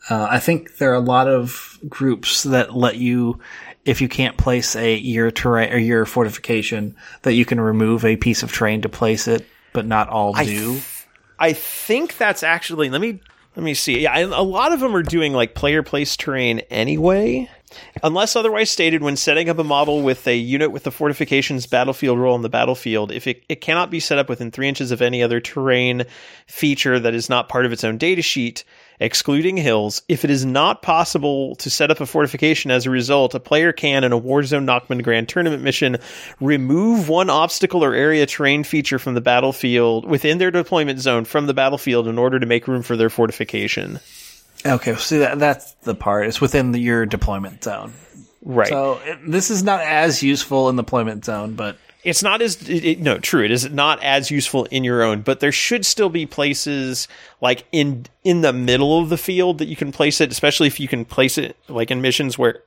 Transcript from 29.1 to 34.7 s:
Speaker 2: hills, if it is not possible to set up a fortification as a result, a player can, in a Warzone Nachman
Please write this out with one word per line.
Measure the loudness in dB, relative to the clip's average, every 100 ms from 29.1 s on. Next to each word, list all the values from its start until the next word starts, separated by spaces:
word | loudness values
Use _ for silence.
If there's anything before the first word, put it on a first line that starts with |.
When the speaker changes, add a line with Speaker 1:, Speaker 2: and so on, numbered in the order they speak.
| -2 0 0 0 0
Speaker 2:
hills, | 0 0 0 -6 _
if | -2 0
it |
is | 0 0
not | 2 0 0
possible | 0 0 2 -2 -2 -2 -4 -8
to | -6
set | -2 0
up | 0
a | 0
fortification | -2 -2 0 0 0 2
as | 0 2
a |
result, | -2 2 2 2 -2
a |
player | 0 2 2
can, | 2 0 2
in | 2
a | 0
Warzone | 0 0 2 0
Nachman | 2